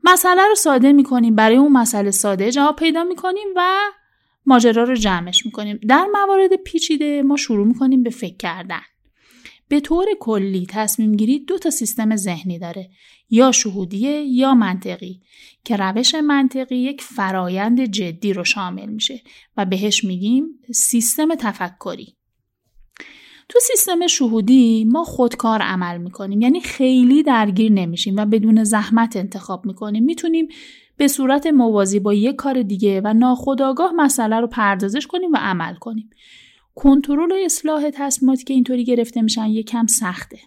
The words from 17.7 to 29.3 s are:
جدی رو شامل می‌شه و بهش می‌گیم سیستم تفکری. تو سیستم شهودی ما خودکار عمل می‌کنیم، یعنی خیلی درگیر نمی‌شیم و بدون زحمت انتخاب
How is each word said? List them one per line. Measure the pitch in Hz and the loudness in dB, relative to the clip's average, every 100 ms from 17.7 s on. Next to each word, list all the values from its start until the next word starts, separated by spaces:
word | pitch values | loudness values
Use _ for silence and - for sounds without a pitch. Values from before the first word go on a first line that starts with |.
| 247 | 0
جدی | 254 202 180 165 208 | 0 -4 -6 -6 -4
رو | 180 | -4
شامل | 175 - 180 185 202 | -4 -4 -6 -12 -12
می‌شه | 214 - 262 _ - _ - | -8 -8 -8 _ -20 _ -6
و | 190 | -2
بهش | 190 208 - | -2 -2 -2
می‌گیم | 202 180 202 254 320 277 - | -4 -4 0 0 -2 -10 -8
سیستم | 240 - 240 226 - 311 330 | -4 0 0 -2 -2 -2 -2
تفکری. | 226 196 180 185 190 190 - _ _ _ _ _ _ _ _ _ - - - - _ | -4 -6 -10 _ -12 -12 -16 _ _ _ _ _ _ _ _ _ -20 -20 -20 -20 _
تو | 480 | 0
سیستم | 494 466 - 349 349 | 2 0 0 0 0
شهودی | - 247 226 202 262 233 226 220 | 0 0 0 4 6 6 4 2
ما | 285 | 0
خودکار | 339 - 240 240 233 220 | -2 0 -2 0 -2 0
عمل | 190 185 180 175 | -2 -4 -6 -8
می‌کنیم، | 175 - 196 202 | -12 -12 -4 0
یعنی | 240 339 | 2 0
خیلی | - - 254 254 247 285 | -2 -2 2 4 6 4
درگیر | 302 240 208 185 220 | 4 2 2 2 2
نمی‌شیم | 202 175 175 - 196 | 2 0 -4 -4 -2
و | 214 | 0
بدون | 220 220 220 | 2 4 4
زحمت | 208 214 208 226 226 214 | 4 0 0 0 0 -2
انتخاب | 190 | -8